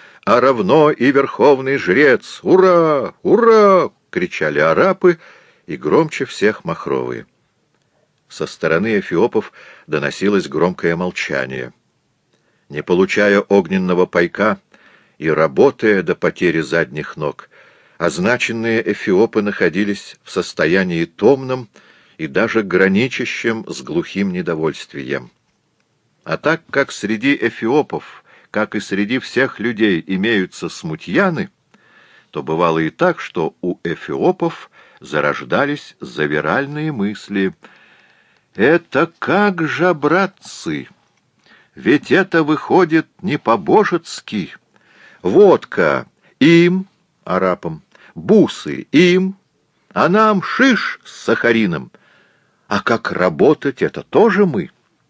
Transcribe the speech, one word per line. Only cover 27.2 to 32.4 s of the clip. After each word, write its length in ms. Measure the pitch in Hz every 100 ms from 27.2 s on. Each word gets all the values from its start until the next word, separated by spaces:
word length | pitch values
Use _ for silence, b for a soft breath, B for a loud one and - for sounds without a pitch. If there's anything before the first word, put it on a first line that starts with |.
| 135 143
эфиопов, 880 | 113 - 110 147 - 76 - - _ b b
как 260 | 104 107 107
и 40 |
среди 400 | - 98 104 131
всех 400 | - 127 131 -
людей, 420 | 113 107 107 82 82
имеются 600 | 92 107 104 92 - 85
смутьяны, 800 | - 82 78 - 131 196 147 - _ _ b b b b b b
то 140 | 76